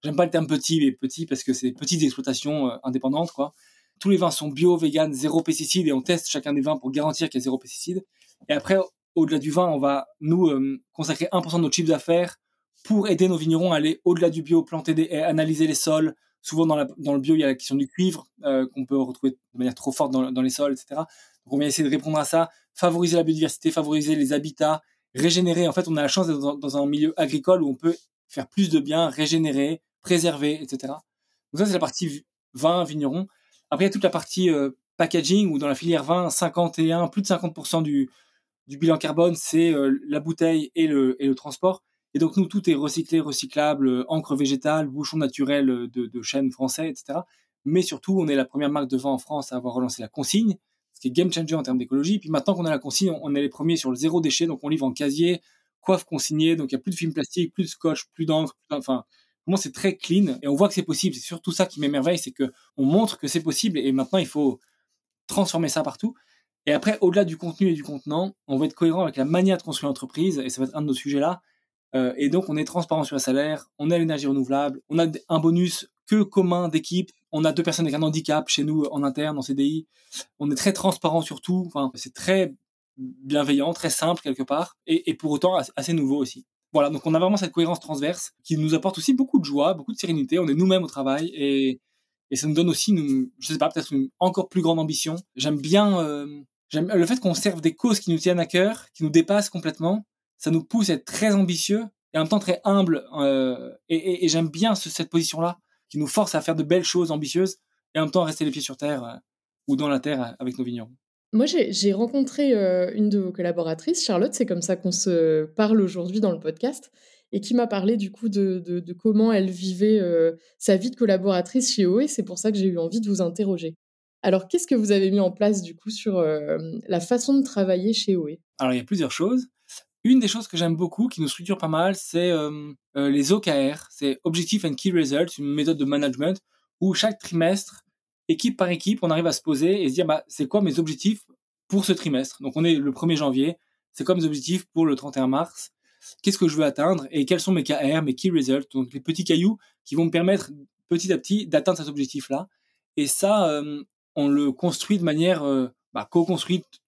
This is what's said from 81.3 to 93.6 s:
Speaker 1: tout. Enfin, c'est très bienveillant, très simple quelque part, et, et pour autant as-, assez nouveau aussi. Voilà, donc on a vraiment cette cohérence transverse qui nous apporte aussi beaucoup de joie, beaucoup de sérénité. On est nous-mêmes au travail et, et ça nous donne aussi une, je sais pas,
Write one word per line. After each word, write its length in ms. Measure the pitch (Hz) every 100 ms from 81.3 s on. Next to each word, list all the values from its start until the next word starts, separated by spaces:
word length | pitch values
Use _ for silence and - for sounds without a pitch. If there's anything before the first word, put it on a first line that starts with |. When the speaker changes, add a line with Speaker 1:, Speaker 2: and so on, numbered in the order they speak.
| 147
Speaker 1:
tout. 220 | - 185 175
Enfin, 240 | 147 135
c'est 180 | - -
très 400 | - - 190 175 135 _ _ _ -
bienveillant, 760 | 131 - 135 147 143 143 143
très 180 | 170 165
simple 300 | - 160 175
quelque 200 | - 131
part, 340 | 131 143 175 _ -
et, 240 | 165 170
et 40 |
pour 160 | 156 156
autant 260 | 147 180 185
as-, 160 | 127 -
assez 160 | 135
nouveau 240 | 170 135 143
aussi. 300 | 127 - - _ _
Voilà, 180 | 156 143
donc 160 | 156 -
on 80 |
a 40 | 160
vraiment 180 | 185 202
cette 160 | 185
cohérence 280 | - 165 170
transverse 520 | - 147 147 175 - _
qui 140 | - 156
nous 160 | 156
apporte 240 | 160 190 185
aussi 160 | 160
beaucoup 240 | 254 262 269
de 60 |
joie, 300 | 151 143 151
beaucoup 180 | 180 143
de 60 | 247
sérénité. 400 | 175 160 131 165
On 100 | 170
est 60 |
nous-mêmes 280 | 143 190 185
au 60 | 160
travail 420 | 143 135 135 165
et, 480 | 160 139 139 135 127 _ _ _ _ _
et 60 | 135
ça 100 | 156
nous 80 |
donne 140 | 156 185
aussi 220 | 147 -
une, 400 | 190 143 135 127 _
je 140 | -
sais 60 |
pas, 120 | 156